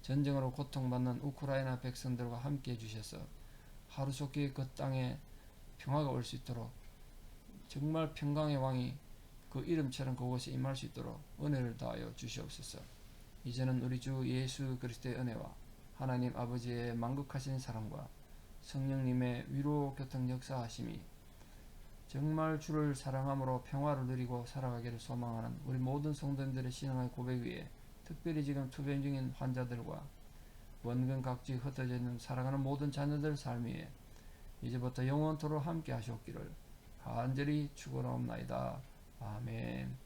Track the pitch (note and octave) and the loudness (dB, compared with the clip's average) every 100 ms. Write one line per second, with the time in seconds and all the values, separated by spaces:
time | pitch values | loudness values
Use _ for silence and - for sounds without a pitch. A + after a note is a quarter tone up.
0 | - C#3 C#3+ C#3 C3 B2+ C3+ C#3+ B2+ B2 | 4 4 6 6 4 0 -2 0 2 4
1 | B2+ B2 C#3+ C3+ C#3 C3+ C3 B2+ B2+ B2 | 4 2 -2 -2 2 2 2 0 -2 -2
2 | C3 A#2+ A#2+ A#2+ C3+ C#3 B2+ A#2 A2 A2 | 0 0 0 0 0 0 0 -4 -4 -6
3 | G#2 G#2+ - - - - - - - - | -6 -8 -8 -10 -14 -16 -16 -16 -10 -2
4 | C#3 C3+ C#3+ D3 C#3 C3+ C3 - C#3 C3 | -2 0 0 2 0 0 -4 -2 2 2
5 | B2+ - - - - - - - - C#3+ | 2 0 -8 -16 -16 -16 -16 -8 2 4
6 | C#3+ B2+ A#2 B2 - A#2+ A2+ - - - | 4 2 0 -6 -4 -4 -4 -10 -14 -14
7 | - - - - - - - C#3 D3 D#3+ | -16 -14 -14 -14 -16 -16 -8 0 4 4
8 | D#3 - D3 D3 D3+ C#3 C3 B2+ B2 B2+ | 2 2 2 4 4 4 4 4 2 -2
9 | - - - - - C3+ - E3 C#3 B2+ | -10 -16 -16 -16 -6 -4 2 4 4 2
10 | C3+ B2 B2 B2+ B2+ B2+ C3+ C3 - B2 | 0 0 0 0 0 0 0 0 -4 -6
11 | B2 A2+ - - D3 C#3 B2 A2+ A#2+ A2+ | -6 -6 -10 -2 2 4 2 0 -2 -2
12 | A#2 A#2 A#2 - - - - - - - | -6 -6 -6 -6 -6 -8 -10 -10 -12 -16
13 | - - - - B2+ A#2+ C3 B2+ B2+ B2+ | -16 -16 -16 -8 -4 2 4 4 2 0
14 | C3 C3+ B2+ B2+ C3 C3 C3+ B2+ B2 A2+ | 0 0 2 2 0 0 -2 0 -2 -4
15 | C3 A#2+ B2 A2+ G#2+ - - - - - | -4 0 0 0 -4 -10 -14 -16 -16 -2
16 | C3+ B2 B2 A2+ A#2+ B2 A#2+ A#2+ A#2+ A#2 | 2 4 2 2 0 0 0 0 0 2
17 | A#2 C3 C#3+ C#3 C3+ C3+ C3 A2 G#2+ - | 2 0 0 -2 0 -2 -2 -4 -2 -4
18 | - - - - - - - C3+ C3+ C3+ | -8 -12 -14 -16 -14 -14 -4 2 4 6
19 | B2+ B2 B2 B2 C3 C3+ C#3+ D3 C#3 C3+ | 6 6 6 2 0 2 4 4 4 0
20 | C3 C3+ B2+ B2+ B2+ C3 A2+ - A#2 G#2+ | -2 2 2 2 0 -2 -2 -4 -4 -4
21 | - - - - - - - - - - | -8 -14 -16 -16 -16 -14 -14 -14 -14 -14
22 | - C3+ D3+ D#3 D#3+ D#3 D3+ D3+ D3 C3+ | -6 0 4 4 4 2 2 4 4 2
23 | C#3 C3 C#3 C#3 C3 B2+ - C#3 D3 C#3 | 0 2 2 2 2 2 0 2 4 4
24 | B2+ B2+ B2 B2 A#2+ C#3 B2+ A#2+ A#2+ A#2 | 2 2 0 0 -2 -2 0 0 -2 -4
25 | - B2 A#2+ A2+ A2+ A#2+ - C3 B2+ C#3+ | -4 -2 0 0 -2 -4 0 2 4 4
26 | D3+ C#3+ C#3+ C3+ C3+ C3 B2+ B2+ C#3 C3 | 2 2 0 0 0 0 0 0 0 2
27 | B2 - B2 B2+ A#2+ A#2+ - - - - | 2 0 0 2 0 -4 -8 -12 -16 -16
28 | - D#3 E3+ D#3 C#3+ C#3 C3 C#3 C#3 C#3 | -10 -4 0 2 2 2 0 -2 2 2
29 | C#3 C3+ B2+ B2+ C3 B2+ A#2+ A#2+ A#2 D#2 | 4 2 0 0 0 2 0 -2 -4 -6
30 | C#3 - - - - - - - A#2 B2 | -8 -12 -16 -16 -16 -16 -16 -6 0 4
31 | B2+ C3 B2+ B2+ - B2+ B2+ C3 B2+ B2 | 4 2 0 -2 -2 -2 0 0 0 2
32 | B2 A#2+ - B2+ C3 C#3 C3+ C#3 D3 C#3+ | 0 -2 -2 0 2 4 2 2 2 2
33 | C#3+ D3 D3+ C#3+ - A#2+ A#2+ C#3 D#3+ - | 2 4 4 2 0 0 0 -2 -6 -12
34 | - - - - - - A#2+ B2 B2+ B2 | -16 -16 -16 -14 -14 -6 -2 0 0 2
35 | B2+ C#3+ D#3 D#3 D3+ D3+ D3 D#3+ D#3+ B2 | 4 6 4 4 2 2 2 0 0 -2
36 | G#2+ A2+ - - - - - - - - | 0 -4 -6 -6 -6 -10 -14 -16 -16 -10
37 | A#2+ A#2 B2 C3 C#3+ D3+ C#3+ - C#3 C3 | -2 0 2 2 4 4 2 -4 -4 -2
38 | B2 B2 B2 A#2 A#2+ B1 B1+ - - - | 0 0 0 -2 0 0 0 -2 -10 -16
39 | - - G#2+ G#2 A#2+ A2+ A#2+ B2 C3 B2+ | -18 -10 -6 -4 -2 -2 -2 -2 -2 -4